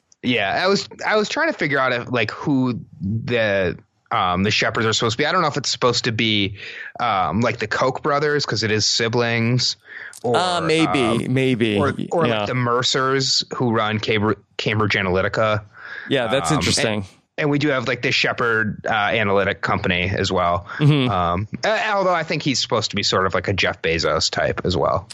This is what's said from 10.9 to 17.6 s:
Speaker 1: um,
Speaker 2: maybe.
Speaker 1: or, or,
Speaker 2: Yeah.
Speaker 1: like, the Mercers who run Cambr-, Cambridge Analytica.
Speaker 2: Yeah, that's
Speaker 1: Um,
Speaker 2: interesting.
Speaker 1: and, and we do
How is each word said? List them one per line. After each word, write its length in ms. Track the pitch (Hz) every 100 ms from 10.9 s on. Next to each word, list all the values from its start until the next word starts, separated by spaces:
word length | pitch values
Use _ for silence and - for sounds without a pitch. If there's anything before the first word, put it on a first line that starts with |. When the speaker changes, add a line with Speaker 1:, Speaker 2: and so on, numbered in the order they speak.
| 143
Speaker 1:
um, 180 | 113 117 90
Speaker 2:
maybe. 440 | 131 131 120 113 101
Speaker 1:
or, 160 | 98 - -
or, 140 | 175 156
Speaker 2:
Yeah. 140 | 110
Speaker 1:
like, 80 | 104
the 80 | 127
Mercers 880 | 120 120 123 139 131 135 131 - -
who 180 | - 123
run 280 | 113 107 107
Cambr-, 380 | 113 110 107 - _ -
Cambridge 360 | 123 107 104
Analytica. 680 | 107 95 92 101 117 110 107 104 - - - -
Speaker 2:
Yeah, 160 | 135 113
that's 220 | 135 160
Speaker 1:
Um, 80 | 156
Speaker 2:
interesting. 300 | - - 120
Speaker 1:
and, 180 | 104 95 - _ -
and 120 | 151
we 80 |
do 80 | 147